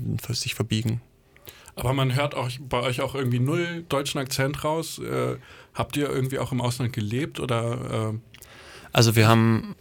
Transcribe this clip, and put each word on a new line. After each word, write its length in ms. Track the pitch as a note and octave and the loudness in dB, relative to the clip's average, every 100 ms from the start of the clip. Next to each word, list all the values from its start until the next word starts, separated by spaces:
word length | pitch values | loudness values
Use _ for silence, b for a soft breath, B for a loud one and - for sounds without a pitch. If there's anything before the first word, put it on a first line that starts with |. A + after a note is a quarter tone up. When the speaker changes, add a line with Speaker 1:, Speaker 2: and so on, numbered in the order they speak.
| A#2+ G#2 - | -4 -4 -4
Speaker 1:
für 80 | |
sich 220 | A#2 - - | -4 -4 -4
verbiegen. 460 | A2 A2 A2 A#2 - _ B B B B B - | -2 0 0 -4 -6 _ B B B B B -6
Speaker 2:
Aber 160 | B2 | -2
man 220 | C#3 C3 B2+ | 0 2 2
hört 200 | C#3+ - | 0 -2
auch 140 | B2 - | -6 -6
bei 220 | C#3 B2+ | -4 -2
euch 180 | B2+ B2 | 0 -2
auch 140 | C3+ C#3 | -2 -2
irgendwie 240 | B2+ A#2+ | 0 2
null 440 | C3 E3+ E3+ E3+ E3+ | 2 0 -2 -4 -2
deutschen 320 | C#3 C#3+ D3 | -2 -2 -4
Akzent 440 | C3 - C3+ C#3+ D3+ | -4 -2 -2 0 -2
raus. 340 | D#3+ D#3 - | -2 -4 -8
Äh, 380 | A#2 B2+ B2 B2 B B B | -6 -2 -2 -4 B B B
habt 220 | - A#2 D3 | -6 -4 -2
ihr 120 | C#3 | 0
irgendwie 300 | C3+ C3 C3+ | 0 -2 -2
auch 120 | B2 | -2
im 80 | B2 | -2
Ausland 300 | B2 A#2+ B2 | -2 0 -2
gelebt 460 | - G#2 A#2+ E3 - | -2 -2 -2 -4 -6
oder, 760 | B2+ A#2 A#2 A#2+ B2 A#2 A2 | -2 0 0 -4 -4 -2 -2
äh? 40 | A2 - - B B B B B | -4 -10 -20 B B B B B
Speaker 1:
Also 240 | - A2+ A2 | 4 6 8
wir 120 | A2 | 8
haben, 480 | A2+ A2+ A2+ G#3 - | 8 6 4 0 -6